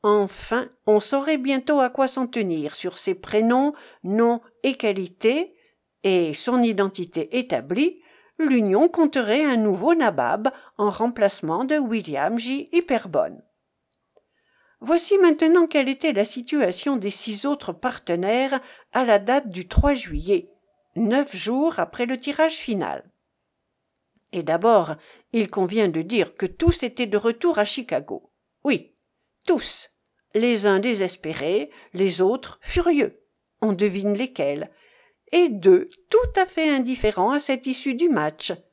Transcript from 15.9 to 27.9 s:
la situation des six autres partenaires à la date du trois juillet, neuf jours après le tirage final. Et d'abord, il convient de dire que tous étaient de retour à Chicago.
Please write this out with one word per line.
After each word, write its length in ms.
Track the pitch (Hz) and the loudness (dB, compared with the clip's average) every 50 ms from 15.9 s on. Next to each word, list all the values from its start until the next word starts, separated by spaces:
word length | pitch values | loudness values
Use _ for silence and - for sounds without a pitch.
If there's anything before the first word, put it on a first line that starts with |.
| 269 269 - 320 262 | -4 -2 -2 -2 0
la 120 | 196 208 | 0 -2
situation 720 | 214 - 254 240 - 302 294 247 180 180 - - 285 277 | -2 -4 -12 -8 -4 -2 0 0 0 -2 -2 -4 -2 -2
des 120 | 240 190 202 | -2 -2 -6
six 360 | 196 - - 226 208 202 - | -6 -6 -8 -8 -8 -4 -2
autres 280 | 277 294 285 - - 170 | -4 -4 -4 -6 -10 -10
partenaires 840 | - - 262 - - _ - 170 170 180 196 226 247 269 269 269 262 262 - - - - _ - | -6 -6 -6 -6 -6 _ -4 -4 -2 0 0 0 0 0 0 -2 -4 -6 -10 -20 -20 -20 _ -2
à 120 | 240 262 | -2 2
la 120 | 233 214 | 4 4
date 320 | 202 196 214 254 285 277 220 | 4 4 2 0 0 0 -4
du 180 | 170 180 180 | -10 -10 -10
trois 280 | 180 - - - 285 285 | 2 2 2 4 4 0
juillet, 560 | 247 - 175 156 143 151 180 202 170 - - _ _ _ _ _ _ _ _ _ | 0 -4 -6 -8 -6 0 0 0 0 0 -6 _ _ _ _ _ _ _ _ _
neuf 400 | 165 226 208 233 269 294 285 - | -2 0 2 2 0 0 -2 -6
jours 440 | 180 - 208 240 262 294 330 320 - | -8 -4 -2 -2 0 0 0 0 -2
après 260 | 170 - - - 240 | -6 -6 -4 -6 -4
le 140 | 240 262 247 | -4 -4 -6
tirage 380 | - 285 285 - 311 320 320 | -6 -6 0 0 0 0 0
final. 520 | - - - 220 190 156 87 71 65 - _ _ _ _ _ _ _ _ _ _ _ _ _ _ _ _ _ _ _ _ _ _ _ _ _ - | -4 -6 -4 -4 -4 -4 -6 -6 -10 -12 _ _ _ _ _ _ _ _ _ _ _ _ _ _ _ _ _ _ _ _ _ _ _ _ _ -10
Et 100 | 180 160 | -8 -2
d'abord, 540 | 147 160 170 185 233 233 202 170 - 156 - _ - - _ _ _ - | -2 -2 2 4 4 4 4 4 0 -6 -12 _ -20 -20 _ _ _ -2
il 160 | 226 214 185 | -2 -2 0
convient 380 | - 202 185 170 196 226 214 | -2 -2 -2 0 0 0 0
de 160 | 185 156 160 165 | 0 0 -2 -6
dire 320 | 180 233 226 170 - - | -2 0 -2 -2 -2 -2
que 100 | _ 196 | _ -6
tous 380 | 180 - - 330 339 339 - - | -6 -4 2 2 2 2 2 -4
étaient 240 | 233 - - 247 | -8 -4 -4 -4
de 100 | 208 196 | -2 -2
retour 400 | 208 208 233 233 233 - 349 330 | 0 0 0 -2 0 0 0 0
à 80 | - 208 | 0 0
Chicago. 680 | - - - 240 - | -2 -2 -8 -6 -4